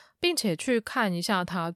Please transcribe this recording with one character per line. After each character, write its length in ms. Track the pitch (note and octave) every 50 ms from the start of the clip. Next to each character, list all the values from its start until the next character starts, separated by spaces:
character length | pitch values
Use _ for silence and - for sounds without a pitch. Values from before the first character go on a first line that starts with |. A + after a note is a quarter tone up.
| - _ _ -
并 160 | - F4 E4+
且 200 | - - G#3+ E3
去 240 | - - C4 B3+ A3+
看 320 | G#3+ - - C4+ A3+ G3 F3+
一 80 | E3+
下 240 | E3+ - G#3 F#3 F3+
他 240 | F3 F3 F#3 E3 E3 E3+